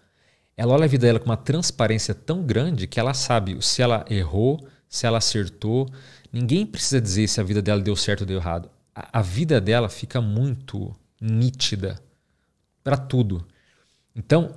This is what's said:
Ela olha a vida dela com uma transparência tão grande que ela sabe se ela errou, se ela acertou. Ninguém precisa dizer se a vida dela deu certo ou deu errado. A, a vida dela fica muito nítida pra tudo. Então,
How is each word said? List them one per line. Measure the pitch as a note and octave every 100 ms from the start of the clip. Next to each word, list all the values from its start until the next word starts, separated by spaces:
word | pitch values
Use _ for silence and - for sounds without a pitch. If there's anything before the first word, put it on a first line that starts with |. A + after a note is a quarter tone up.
| _ _ _ _ _ -
Ela | A#2+
olha | C#3
a | D#3+
vida | C3 A#2+
dela | A2+
com | A#2
uma | A2
transparência | - B2+ - - A2 A2 -
tão | - - F3+
grande | D3+ G#2+ E3+ C3 F#2
que | A#2
ela | B2
sabe | C3 - A#2 F#2+ F#2
se | - -
ela | B2 A2+ -
errou, | G2+ E2 G2 B2 D#3 - _ _
se | - A#2
ela | A2+
acertou. | - A2 F2+ - G#2+ B2 C3 - - - -
Ninguém | A#2+ A#2+ F3 G#3+
precisa | - - C3+
dizer | G#2+ F#2+ G#2+
se | -
a |
vida | F#2+ G#2
dela | G2+ G#2
deu | G2
certo | G2 - G#2
ou | F#2+
deu | F#2+
errado. | F2 E2+ - _ _
A, | - - A#2
a |
vida | F#2 F#2+ E3 C3
dela | F#2+ A#2+ A2+
fica | - - B2+
muito | G#2+ G#2+ C3+ C3 C3+ G2+ G2 G#2 _ -
nítida | A2 A2+ B2 C3 - G2+ F#2+ G2 _ _ _ _ _ _ _ _
pra | - C#3
tudo. | C3+ B2+ G#2 F2 - _ _ _ _ _ _ A#2+
Então, | - D#3+ D#3+